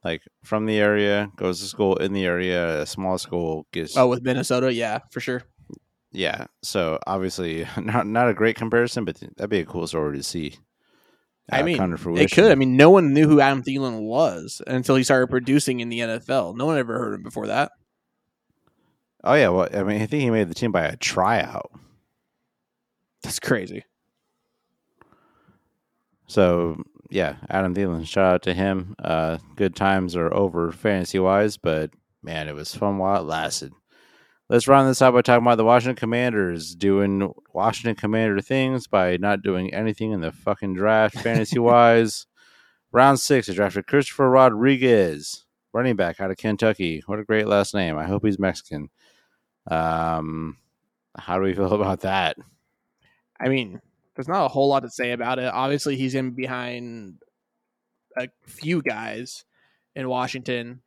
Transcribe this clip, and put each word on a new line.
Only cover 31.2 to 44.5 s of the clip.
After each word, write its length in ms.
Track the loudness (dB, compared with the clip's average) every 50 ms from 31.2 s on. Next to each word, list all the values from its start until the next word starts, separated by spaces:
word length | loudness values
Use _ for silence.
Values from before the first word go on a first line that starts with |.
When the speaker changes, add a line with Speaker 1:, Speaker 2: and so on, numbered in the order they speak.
| 2 2 2 2 2 0 -2 -4
Speaker 1:
but, 320 | -4 -2 -2 -2 -4 -6 _ _ _ _ _ _
man, 260 | -14 -10 -8 -8 -8 -8
it 60 | -10
was 200 | -12 -12 -14 -8
fun 220 | -4 -4 -2 -2 0
while 220 | 0 0 0 -2
it 60 | -2
lasted. 460 | -4 -6 -4 -4 -6 -6 -8 -10 -12 -18 _ _ _ _ _ _ _ _ _ _ _ _ _ _ _
Let's 180 | 0 0 4
round 220 | 6 6 6 6 4
this 140 | 4 6
out 100 | 6 6
by 100 | 6 6
talking 220 | 4 6 4 4 6
about 100 | 4 4
the 80 | 4 6
Washington 300 | 6 6 4 4 0 -4
Commanders 800 | -4 -4 -2 -2 0 0 0 0 0 -2 -2 -2 -6 -8 -12 -10
doing 560 | -2 2 2 4 4 2 2 0 0 -2 -2 -4 -12 _ _
Washington 420 | _ 0 0 0 0 0 -4 -4 -4
Commander 440 | -2 -4 -2 0 0 0 0 0 -2
things 460 | -2 -2 -2 -2 0 -2 -2 -6 -4 0
by 300 | 0 2 2 2 0 0
not 240 | 0 0 0 0
doing 300 | 0 -2 -2 -2 -4 -4 -4
anything 360 | -4 -4 -4 -4 -4 -6 -6
in 80 | -4 -4
the 120 | -6 -6
fucking 420 | -8 -6 -4 -4 -4 -4 -6 -8 -4
draft 420 | -2 2 2 4 4 2 2 0 -4
Speaker 2:
<laughs> 20 |
Speaker 1:
fantasy-wise. 1040 | -4 0 0 0 0 0 0 2 4 6 6 8 8 8 6 6 4 2 -4 -10 -14 _ _ _ _ _ _ _ _ _ _ _ _ _
Round 300 | 4 6 6 6 6 4
six, 260 | 2 2 2 2 2
they 80 | -2 -2
drafted 320 | -2 -2 0 -2 -4 -4
Christopher 420 | 0 0 0 0 0 -2 0 2 4
Rodriguez, 1120 | 6 6 6 6